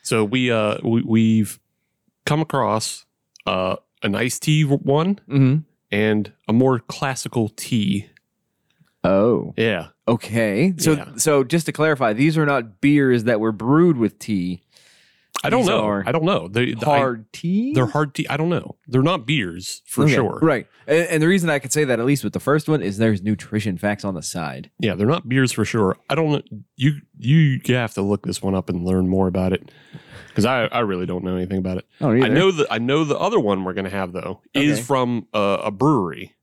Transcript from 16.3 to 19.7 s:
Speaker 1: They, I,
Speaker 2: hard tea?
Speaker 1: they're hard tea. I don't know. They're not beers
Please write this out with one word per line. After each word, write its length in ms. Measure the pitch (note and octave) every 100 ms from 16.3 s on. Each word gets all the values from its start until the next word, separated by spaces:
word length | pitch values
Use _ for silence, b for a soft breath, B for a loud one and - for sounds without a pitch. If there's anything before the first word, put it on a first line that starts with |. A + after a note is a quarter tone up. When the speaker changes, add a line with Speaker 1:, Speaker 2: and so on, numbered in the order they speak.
| E3 E2+
Speaker 1:
They, 260 | A2 B2 A2+
I, 20 |
Speaker 2:
hard 480 | A#2 C#3+ C3+ A#2 A2
tea? 420 | - E3+ G3 B3+
Speaker 1:
they're 120 | D4 B2
hard 280 | D3 D3+
tea. 140 | - -
I 80 | C#3
don't 140 | D#3+
know. 260 | F3 - - -
They're 120 | B2
not 240 | D3 F#3 A2+
beers 560 | D#3 F#2 F2 F#2+